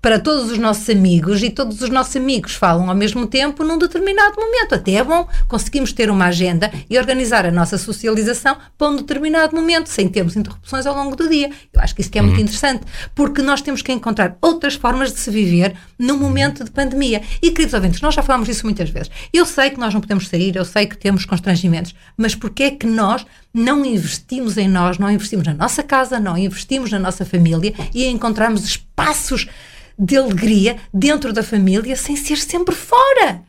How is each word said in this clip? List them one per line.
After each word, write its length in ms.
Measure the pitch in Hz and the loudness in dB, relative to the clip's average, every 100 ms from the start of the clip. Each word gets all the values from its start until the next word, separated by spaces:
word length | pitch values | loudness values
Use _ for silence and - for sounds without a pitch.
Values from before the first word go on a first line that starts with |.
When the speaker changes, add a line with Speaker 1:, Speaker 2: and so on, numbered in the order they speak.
Speaker 1:
para 180 | 233 220 | 4 2
todos 320 | 311 302 226 | 2 -2 -2
os 60 | 226 | 0
nossos 280 | 226 208 - | 0 0 2
amigos 520 | 202 190 175 160 202 | 4 6 4 4 0
e 60 | 247 | 0
todos 320 | - 262 214 | -2 -6 -4
os 80 | 247 | 0
nossos 260 | 262 254 | 0 0
amigos 380 | 277 262 247 - | -2 0 -2 -4
falam 340 | - 185 170 180 | 0 2 2 2
ao 80 | |
mesmo 300 | 185 208 240 | 2 0 -2
tempo 380 | 233 262 285 285 | -2 0 0 -2
num 140 | 311 330 | -2 0
determinado 560 | 339 339 392 392 415 415 | 0 0 0 2 2 2
momento. 360 | 453 480 427 | -2 0 0
Até 160 | 175 185 | -2 0
é 100 | 196 | 0
bom, 240 | 254 339 339 - - | 2 0 2 2 2
conseguimos 440 | 226 - 277 262 | 0 -2 -2 -2
ter 180 | - 220 | 0 0
uma 160 | 190 180 | 4 2
agenda 440 | 175 180 170 208 151 - | 2 2 0 -2 -4 -2
e 80 | 247 | 0
organizar 480 | 254 262 240 226 | 2 0 2 2
a 60 | 180 | 2
nossa 260 | 175 170 202 | 0 0 -2
socialização 800 | - 214 226 220 220 240 269 277 - - | -4 -4 0 0 0 0 -2 -2 -8 -2
para 100 | 294 | 0
um 60 | |
determinado 600 | 285 285 285 311 320 311 | 0 -4 -2 0 2 2
momento, 340 | 320 330 330 320 | 2 0 0 -2
sem 180 | - 196 | -2 0
termos 280 | 214 170 | 0 0
interrupções 500 | 208 - - - 269 | -2 -6 -10 -8 -4
ao 100 | 269 | -2
longo 200 | 277 277 | -2 -4
do 120 | 269 330 | -2 0
dia. 220 | 302 285 285 - | 2 0 -6 -2
Eu 80 | - | 0
acho 140 | - | 0
que 60 | - | -2
isso 100 | 185 | -4
que 80 | 214 | 2
é 20 | |
muito 140 | 202 92 | 4 4
Speaker 2:
Uhum. 60 | |
Speaker 1:
interessante, 400 | 214 - 285 247 - - - | 2 0 -2 -2 -8 -12 -8
porque 260 | - 285 285 | 0 0 2
nós 200 | 269 277 | 0 0
temos 200 | 285 262 | -2 -6
que 100 | - | -4
encontrar 460 | 247 226 214 180 - | -4 -2 0 -2 2
outras 340 | 339 330 285 | 0 2 -4
formas 360 | 277 240 247 262 | -2 -2 0 -2
de 80 | - | -4
se 120 | - | -4
viver 420 | 214 185 170 185 180 - - | 0 2 4 2 -2 -20 -4
num 200 | 247 285 | -2 0
momento 460 | 277 269 277 285 | 0 2 0 -2
de 60 | 220 | -6
pandemia. 500 | - 269 269 269 208 - - | -2 -2 0 0 -2 -2 0
E, 100 | 233 | 2
queridos 220 | 226 208 | 2 0
ouvintes, 260 | - 185 170 | 2 0 2
nós 140 | 202 | 2
já 80 | - | 2
falámos 260 | - 254 226 | 2 2 0
disso 180 | 214 | -2
muitas 240 | 220 196 156 | -4 -2 -4
vezes. 200 | 165 165 - - | -6 -8 -12 -10
Eu 120 | 339 | -4
sei 260 | 349 - 277 | -2 0 0
que 80 | 277 | 0
nós 140 | 226 | -4
não 60 | 208 | -4
podemos 280 | 208 202 180 | -2 -4 -2
sair, 280 | 170 190 | -2 -2
eu 80 | 185 | -2
sei 220 | 180 214 | -2 -2
que 100 | 208 - | -2 -2
temos 280 | 196 190 | 0 0
constrangimentos, 680 | - 175 202 175 180 165 170 - - | 0 -2 0 2 2 0 -4 -12 -14
mas 200 | - 220 | -4 -2
porquê 280 | 214 - - | -2 -8 0
é 60 | 277 | 0
que 140 | 277 | 0
nós 400 | 226 220 202 254 - - _ | -2 0 0 0 -6 -20 _
não 300 | 226 240 294 | -2 2 2
investimos 760 | 269 214 156 - - 254 233 202 | 0 -2 -2 -8 -8 -6 -4 0
em 100 | 190 | 2
nós, 300 | 185 175 185 | 2 0 0
não 100 | 202 | 0
investimos 380 | 208 - 208 160 | 0 0 -2 -2
na 60 | |
nossa 260 | 151 240 269 | -2 -2 -2
casa, 380 | 285 269 262 247 | 0 0 2 -2
não 180 | 202 170 | -2 0
investimos 540 | 196 - - 269 240 | -2 -4 -6 -4 -2
na 80 | 202 | -2
nossa 260 | 185 185 | -2 -4
família 480 | 185 180 165 165 202 - - | -2 2 4 4 -2 -4 -6
e 120 | 240 | -2
encontramos 580 | 254 233 233 220 226 214 | 0 0 -2 0 0 0
espaços 840 | - - - - - 302 - - - - - - - - | -2 -8 -6 -2 0 0 -2 -4 -4 -12 -20 -20 -20 -4
de 160 | 190 | 2
alegria 640 | 269 262 180 214 214 208 233 - | 2 2 0 4 4 4 0 -4
dentro 400 | 196 277 302 277 | 2 2 2 0
da 80 | 220 | -4
família 540 | 220 214 190 196 226 | 0 2 4 2 0
sem 200 | 262 - | -6 -4
ser 220 | 285 294 294 | -4 -2 -4
sempre 380 | - 349 359 | -2 -2 -2
fora? 640 | 339 - 494 539 508 330 175 | -4 2 4 6 4 2 -2